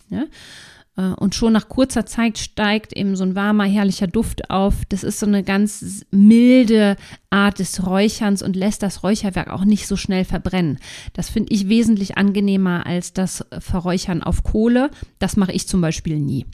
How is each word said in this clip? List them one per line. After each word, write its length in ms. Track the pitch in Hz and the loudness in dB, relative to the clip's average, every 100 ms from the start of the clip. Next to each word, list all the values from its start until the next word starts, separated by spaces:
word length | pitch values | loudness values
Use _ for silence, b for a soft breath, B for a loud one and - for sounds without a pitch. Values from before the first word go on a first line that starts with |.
| _ | _
Ja? 160 | 190 311 B B B B B B - | -8 -8 B B B B B B -6
Äh, 140 | 185 - | -6 -2
und 180 | 196 | -4
schon 180 | - 226 | 0 2
nach 160 | 220 - | 2 0
kurzer 380 | - 262 240 - | -2 0 0 -4
Zeit 320 | - 226 220 | -2 -2 -2
steigt 580 | - - 208 214 - - | -10 -4 -2 -2 -4 -6
eben 200 | 196 190 | -4 -2
so 80 | |
ein 100 | 185 | -2
warmer, 300 | 185 202 214 | 0 0 2
herrlicher 420 | 196 208 196 185 190 | 2 2 0 0 -2
Duft 440 | 220 226 - - | -2 -2 -6 -4
auf. 340 | 190 196 - - | 0 0 0 -4
Das 140 | 196 | -6
ist 180 | - 208 | -6 -2
so 60 | 208 | 0
eine 160 | 202 | 0
ganz 600 | 190 190 208 - 175 196 - | 0 0 0 -4 -12 -12 -2
milde 880 | 196 208 233 247 254 220 220 208 196 B B _ | 6 8 8 8 6 6 4 4 0 B B _
Art 280 | 196 202 196 | 2 2 0
des 280 | 180 - 185 | -6 -4 -2
Räucherns 560 | 190 214 - 208 196 | 2 0 0 -2 0
und 140 | 196 185 | -2 -2
lässt 260 | 196 - | -2 -2
das 200 | 202 - | -6 -4
Räucherwerk 460 | 185 214 202 185 - | -2 -2 -2 -4 -6
auch 140 | - | -2
nicht 220 | 202 208 - | 2 2 0
so 100 | 196 | -6
schnell 280 | - 185 | -2 -2
verbrennen. 540 | 185 175 185 185 165 131 B B B | -2 -4 -2 -2 -2 -4 B B B
Das 180 | - - | -10 -6
finde 220 | - - | -4 -2
ich 160 | 202 190 | -2 2
wesentlich 500 | 226 226 208 196 - | 2 4 2 0 0
angenehmer 680 | 202 196 202 196 185 175 - | 0 2 0 2 0 -2 -4
als 260 | 175 - | -6 -6
das 320 | - 185 - - 160 | -4 -4 -6 -12 -14
Verräuchern 640 | - 185 175 185 - 170 | -6 -4 -2 -4 -2 -4
auf 200 | - - | -2 -2
Kohle. 480 | - 214 226 247 285 B B _ | 0 2 2 2 0 B B _
Das 180 | 190 - | -2 0
mache 160 | 185 | -2
ich 160 | 185 - | -2 -2
zum 120 | 190 | -2
Beispiel 380 | 160 - 170 151 | 0 -4 -6 -4
nie. 280 | 143 139 - | -4 -4 -8